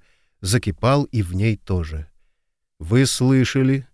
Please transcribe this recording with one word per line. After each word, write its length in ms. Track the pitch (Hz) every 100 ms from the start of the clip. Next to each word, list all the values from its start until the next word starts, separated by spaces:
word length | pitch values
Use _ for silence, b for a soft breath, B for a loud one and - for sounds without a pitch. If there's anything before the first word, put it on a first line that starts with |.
| _ _ _ _
закипал 640 | 95 120 - - 120 143 139
и 180 | 117
в 100 | 87
ней 240 | 92 113 104
тоже. 500 | - 92 80 76 76 _ _ _ _ _ _ -
"Вы 300 | 82 120 135
слышали? 800 | - 127 131 123 135 131 135 127